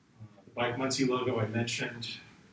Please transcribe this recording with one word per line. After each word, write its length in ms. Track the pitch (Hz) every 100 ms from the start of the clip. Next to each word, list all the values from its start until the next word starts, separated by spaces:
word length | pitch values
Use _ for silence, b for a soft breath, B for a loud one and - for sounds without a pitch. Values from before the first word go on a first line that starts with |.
| _ -
Uh, 220 | - -
the 60 | -
Bike 260 | 117 120 120
Muncie 280 | 131 - 127
logo 340 | 123 120 113
I 60 | 107
mentioned 600 | 110 120 - 123 120 - - - - -